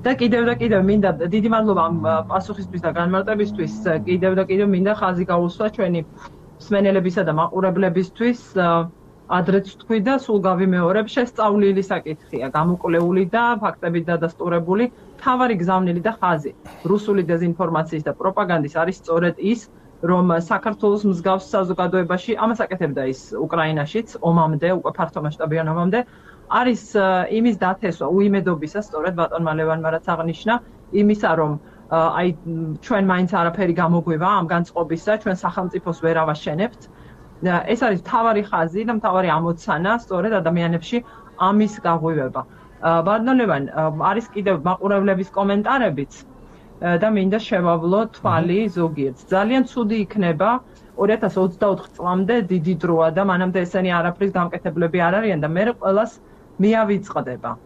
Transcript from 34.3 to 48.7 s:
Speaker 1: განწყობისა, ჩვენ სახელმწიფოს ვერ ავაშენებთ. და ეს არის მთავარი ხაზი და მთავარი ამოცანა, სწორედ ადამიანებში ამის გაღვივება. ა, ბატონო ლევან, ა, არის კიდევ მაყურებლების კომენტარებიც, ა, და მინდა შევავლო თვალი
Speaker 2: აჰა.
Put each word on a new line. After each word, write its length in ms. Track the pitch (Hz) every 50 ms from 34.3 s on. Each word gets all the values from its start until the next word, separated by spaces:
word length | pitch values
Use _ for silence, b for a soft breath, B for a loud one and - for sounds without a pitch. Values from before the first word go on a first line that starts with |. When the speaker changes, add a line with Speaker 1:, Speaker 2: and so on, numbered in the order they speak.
| 208 196 175
Speaker 1:
განწყობისა, 640 | 156 175 170 175 - - 170 170 151 165 165 - 208 214
ჩვენ 180 | 214 - 208 185
სახელმწიფოს 640 | 185 - 175 175 - 185 180 - 190 - 175 165 -
ვერ 180 | - 165 165
ავაშენებთ. 640 | 160 160 156 151 151 - 160 151 156 202 240 - - - - B B B B B B B B -
და 220 | - - 180 175 170 -
ეს 180 | - 226 233
არის 180 | 269 233 202 175
მთავარი 420 | - - - 240 226 233 220 202 208
ხაზი 380 | - - 170 165 165 160 202 226
და 100 | 226 233
მთავარი 340 | 214 214 214 180 185 185 175
ამოცანა, 600 | 151 160 170 170 170 165 - - 165 151 175 196 226
სწორედ 380 | 240 240 - 196 175 180 220 220
ადამიანებში 640 | 190 170 170 170 170 170 165 170 165 165 - 240 240 240 B B B B B -
ამის 380 | - 185 190 208 214 214 202 214
გაღვივება. 640 | - - 170 165 165 151 165 165 151 135 131 - 131 127 B B B B B B
ა, 120 | B - 165 165 170
ბატონო 340 | 165 190 208 226 220 247 262
ლევან, 300 | 254 240 202 156 139 139
ა, 160 | - - 156 160 156 151 156
არის 240 | 151 180 202 220 233 -
კიდევ 260 | - 208 196 202 190 156
მაყურებლების 720 | 139 175 185 - 175 - 202 202 196 202 190 180 196 -
კომენტარებიც, 840 | - 196 202 196 202 202 208 220 262 269 240 190 147 131 139 - -
ა, 840 | - - - - - - - - - - - - - 170 175 175
და 120 | 170 202 220
მინდა 300 | 220 202 190 190 196 226
შევავლო 600 | 220 - 226 185 175 175 170 170 160 170 185 208 226 226
თვალი 500 | - - - 208 165 160 165 170 175 202
Speaker 2:
აჰა. 120 | 226 208